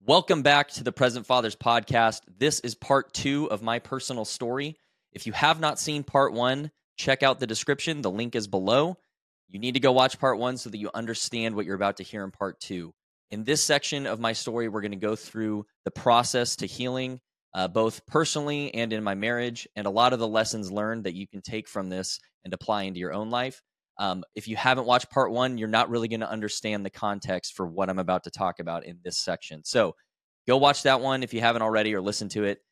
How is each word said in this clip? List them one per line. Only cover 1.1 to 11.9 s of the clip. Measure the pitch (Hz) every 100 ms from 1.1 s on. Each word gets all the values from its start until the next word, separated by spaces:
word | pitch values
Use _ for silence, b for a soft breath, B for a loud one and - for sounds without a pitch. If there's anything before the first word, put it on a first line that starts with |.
| 120 107
Fathers | 127 113 -
Podcast. | - 117 107 117 113 107 _ 90
This | 139 147
is | 120
part | 110 - 139 -
two | - 139 143 151
of | 101
my | 113 120
personal | - 131 - 123 110
story. | - 117 127 143 156 _ _ _
If | 98 -
you |
have | 104 151 160
not | 156 131
seen | - 151
part | 139 139 139
one, | 110 123 135 151 _ _ -
check | - 131
out | 135 127
the | 120
description. | 110 - 139 - 151
The | 107
link | 95 120
is | 117 101
below. | 95 95 123 160 185 _ _ _ _ _
You | 95
need | 120 127
to |
go | 131
watch | 127 131 -
part | 135 110
one | 123 127
so | 120
that | 104
you | 104 -
understand | 113 113 - 120 113
what | 104 87
you're | 95
about | 101